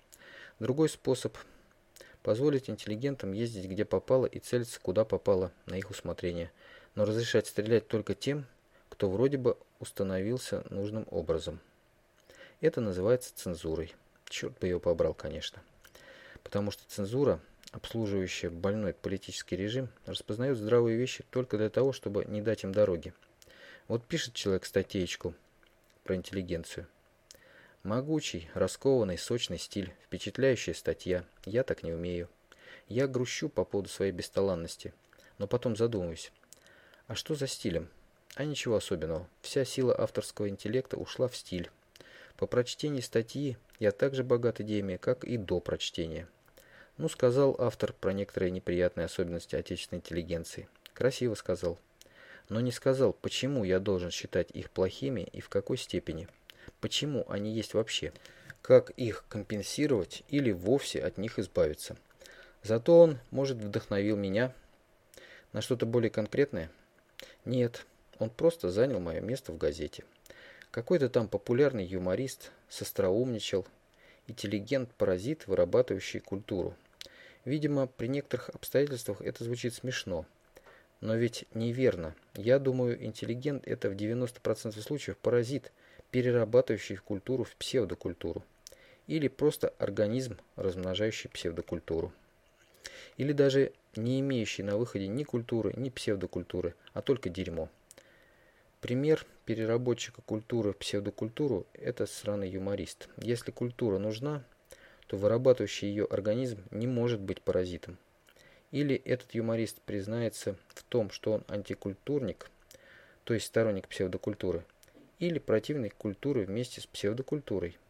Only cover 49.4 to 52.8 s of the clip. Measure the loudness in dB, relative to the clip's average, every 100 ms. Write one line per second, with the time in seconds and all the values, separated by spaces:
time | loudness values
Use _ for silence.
49.4 | -4 -4 -4 -6 -6 -8 -6 -4 -2 -4
50.4 | -6 -12 -14 _ -14 0 0 2 -2 -2
51.4 | -2 -2 -2 -4 _ _ -20 -20 -20 -18
52.4 | -6 -2 -2 0